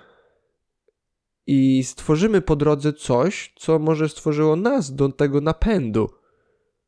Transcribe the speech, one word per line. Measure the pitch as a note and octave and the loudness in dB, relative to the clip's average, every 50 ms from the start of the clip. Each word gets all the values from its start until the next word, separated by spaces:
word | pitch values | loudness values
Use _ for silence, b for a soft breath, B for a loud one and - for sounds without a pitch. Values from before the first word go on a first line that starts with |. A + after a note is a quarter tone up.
| b b b b b b b b b b b b b _ _ _ _ _ _ _ _ _ _ _ _ _ _ _ _ | b b b b b b b b b b b b b _ _ _ _ _ _ _ _ _ _ _ _ _ _ _ _
i | - C#3 C3+ C3+ C3 C3 C3 B2+ | 0 2 2 4 4 2 2 0
stworzymy | - - - - - D3+ D#3 G3 A3 G#3+ F#3 | -4 -8 -6 -2 0 0 2 2 2 2 2
po | - - D#3 | 2 2 0
drodze | C#3+ D3 D3+ D3+ C#3+ C#3+ D3+ D3 | 2 2 2 0 0 0 -4 -4
coś, | - - - B2+ A#2+ C#3 F#3+ - - - - _ | -4 -2 0 0 2 0 0 -2 -6 -12 -16 _
co | - - - D#3+ D#3 | -6 -2 0 0 0
może | D#3 D#3 D#3+ D3+ D#3 D3+ | 2 0 0 0 -2 -4
stworzyło | - - - D#3+ D3+ D3+ D#3 D#3 D#3 | -6 -6 -4 -2 0 0 2 2 2
nas | E3+ G#3 A#3+ C#4 C4 D3+ C3+ C3 | 0 0 0 0 -2 -2 -4 -2
do | C#3 C#3 C#3 | -2 -2 -2
tego | - - D3 C#3+ C#3 C#3+ | 0 0 0 0 0 0
napędu. | D3 D#3+ D#3+ - - A3 A3 F3+ B2+ A2 G#2 A2 G#2+ - - _ _ _ _ _ _ _ _ _ _ _ _ _ _ | 0 -2 -2 0 0 0 0 0 -2 -2 -2 -2 -2 -4 -6 _ _ _ _ _ _ _ _ _ _ _ _ _ _